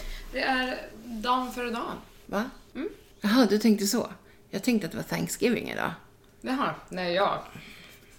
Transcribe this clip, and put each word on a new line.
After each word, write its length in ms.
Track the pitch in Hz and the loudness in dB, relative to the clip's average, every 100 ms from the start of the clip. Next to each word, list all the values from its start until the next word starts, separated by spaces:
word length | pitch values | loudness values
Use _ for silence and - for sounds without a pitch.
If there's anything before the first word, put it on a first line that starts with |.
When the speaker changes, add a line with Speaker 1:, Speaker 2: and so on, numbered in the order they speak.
| - - - | -10 -10 -8
Speaker 1:
Det 80 | 254 | -2
är 380 | 269 254 254 - - - | 0 0 0 -4 -8 -14
dagen 480 | 240 220 240 254 247 | -10 -4 2 2 0
före 180 | 247 240 | -4 -4
dagen. 260 | 233 - - - - - | -4 -6 -8 -12 -18 -4
Speaker 2:
Va? 180 | 196 262 - - | -2 -2 -6 -14
Speaker 1:
Mm. 140 | 240 392 - - - | -8 -8 -8 -20 -2
Speaker 2:
Jaha, 260 | 208 247 214 | 4 6 8
du 80 | 214 | 6
tänkte 280 | 226 202 202 | 6 6 4
så. 240 | 240 - - - - - | 0 -2 -8 -20 -20 -10
Jag 120 | 196 | -4
tänkte 240 | 254 220 170 | 2 2 0
att 40 | |
det 40 | - | -6
var 60 | |
Thanksgiving 680 | 160 165 165 - 240 214 60 | -4 -2 -2 0 2 2 -2
idag. 200 | 53 95 170 - - - - | -4 -4 -6 -16 -20 -20 -12
Speaker 1:
Jaha, 340 | 226 262 185 151 - | -4 -2 -2 -4 -8
nej, 260 | 180 175 | -6 0
jag 240 | 175 190 - - - - - - - - | 2 2 0 -6 -16 -16 -18 -20 -20 -20